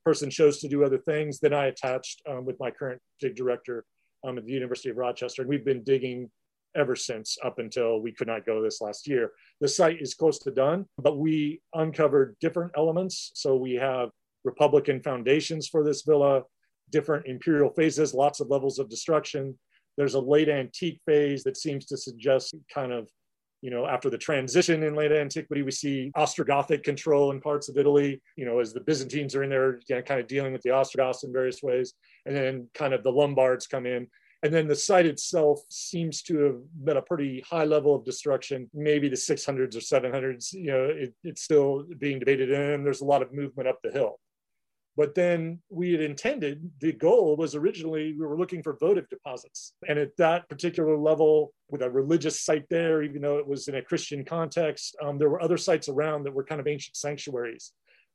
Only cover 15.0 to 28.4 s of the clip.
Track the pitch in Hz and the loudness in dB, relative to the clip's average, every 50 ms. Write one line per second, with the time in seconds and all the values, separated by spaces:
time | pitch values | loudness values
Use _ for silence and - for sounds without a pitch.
15 | - 147 135 123 117 120 139 156 143 - 165 156 143 - - 165 151 151 143 135 | -2 -4 -6 -2 2 2 2 2 2 -2 -4 -6 -6 -2 0 2 2 2 0 0
16 | - 143 156 143 143 139 139 135 127 _ _ _ _ _ _ _ _ _ - 151 | 2 4 6 6 6 6 4 4 2 _ _ _ _ _ _ _ _ _ 0 0
17 | 147 156 156 139 - 131 131 123 - 170 160 147 143 123 - - 156 160 - 143 | 2 2 0 -2 -2 -6 -10 -4 0 2 4 6 4 4 4 4 2 2 4 2
18 | 156 143 - 127 139 143 143 - 143 117 139 139 131 139 127 131 139 110 113 110 | 0 2 2 4 2 2 2 0 -2 0 0 0 0 0 -2 -2 -4 -6 -8 -8
19 | - - 160 151 147 - - 147 135 135 135 - _ _ _ _ _ _ _ - | -2 0 0 0 0 -2 -6 -6 -6 -8 -10 -12 _ _ _ _ _ _ _ -2
20 | 143 139 120 135 127 131 143 151 156 151 147 139 131 120 - - - 170 160 165 | 0 0 0 0 2 4 4 4 6 4 2 0 -2 -6 -6 -6 -6 -6 -6 -4
21 | _ - 151 147 147 143 139 135 - 135 135 - - 160 143 139 135 - 143 131 | _ 2 4 4 4 2 0 -2 -4 -4 -4 -4 -4 -6 -6 -6 -6 -8 -10 -10
22 | - 135 120 117 110 139 135 131 120 - - 160 143 - - 147 135 127 123 120 | -10 -10 -12 -4 0 2 2 2 2 -2 -12 -14 -16 -12 -8 -6 -6 -4 -6 -6
23 | 113 104 _ _ _ _ _ _ _ _ _ _ - 131 123 120 127 151 135 127 | -8 -10 _ _ _ _ _ _ _ _ _ _ -10 -8 -4 -4 -2 -2 -2 -2
24 | - 139 117 113 - - 156 139 131 131 - 175 175 - 170 156 156 151 151 151 | -2 -2 -4 -2 -2 -2 -2 -2 0 2 2 2 4 4 2 0 0 -2 0 0
25 | 151 151 151 156 147 135 - 160 151 - 151 143 139 131 127 - - 143 139 135 | 2 2 2 2 0 -2 -4 -8 -8 -4 -4 -4 -2 -4 -4 -4 -4 -4 -2 -4
26 | 127 139 139 - 151 147 - - 156 147 143 139 139 - 165 143 - - 143 135 | -4 -4 -2 0 0 0 0 -2 -2 0 0 0 0 0 -2 -2 0 -2 -4 -2
27 | - 165 151 143 143 139 139 135 139 151 147 147 143 - 120 135 139 143 143 147 | 0 2 4 4 4 2 0 -2 -4 -4 -4 -4 -4 -4 0 2 4 6 6 6
28 | 143 143 135 131 _ _ _ - | 4 2 0 -6 _ _ _ -10